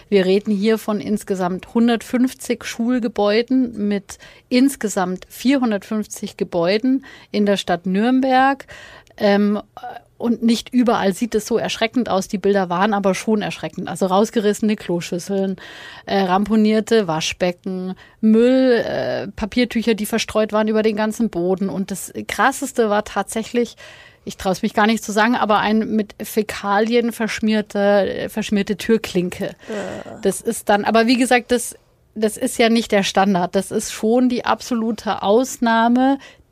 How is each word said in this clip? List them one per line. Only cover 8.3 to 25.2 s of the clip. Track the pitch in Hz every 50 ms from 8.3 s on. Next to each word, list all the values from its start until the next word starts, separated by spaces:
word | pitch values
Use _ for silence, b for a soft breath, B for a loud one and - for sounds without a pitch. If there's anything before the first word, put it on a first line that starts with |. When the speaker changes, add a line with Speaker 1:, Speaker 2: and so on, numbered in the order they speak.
| 254 254 262 269 277 269 - - B B B B B B B B _ -
Speaker 1:
Ähm, | 214 208 202 202 208 202 208 208 - _ _ - - 247 - - - _ _ -
und | - 240 233 -
nicht | 226 226 233 220 - - -
überall | 247 247 226 240 202 175 202 185
sieht | - 247 220 -
es | 220 208
so | - 233 202
erschreckend | - 185 - - 233 226 - 262 220 -
aus. | 185 190 185 -
Die | - 196
Bilder | - 196 202 202 190 175
waren | 180 175 190 220 208
aber | 202 190 196 185
schon | - - - 220 214 190
erschreckend. | 165 - - - 160 - - - -
Also | 185 - 196 185
rausgerissene | 185 190 220 214 - 233 196 208 202 - - 208 214 208
Kloschüsseln, | - - 180 175 151 - 190 175 - - 202 196 190 196 190 - B B B B B B B B B B
äh, | 196 196
ramponierte | 190 180 185 190 208 196 220 220 214 214 220 220 214 - 226 226 208 170
Waschbecken, | 156 156 160 - - - 185 180 175 - - 196 185 185 185 185 185 B B B B B
Müll, | - 220 214 220 240 247 262 262 262 262 240 220 -
äh, | - - 139 127 123 127 123 120 -
Papiertücher, | - - 220 202 - 247 247 233 - 240 208 240 226
die | 196 214 -
verstreut | - 220 - - - 220 220 214 202
waren | 214 220 214
über | 220 220
den | 214 220 214
ganzen | 208 214 214 214 - 233 208
Boden. | - 175 170 180 190 180 196 190
Und | - 185 196 -
das | 196 175 - - - 214 208 -
Krasseste | - - 208 254 269 - 277 254 - - 226 214
war | 202 208 214
tatsächlich, | - - 208 196 - - 226 220 - - 240 240 226 - - B B B B B B B B B
ich | - - -
trau's | - 190 185 -
mich | - 208 -
gar | 233 208 214
nicht | 226 214 -
zu | -
sagen, | 202 214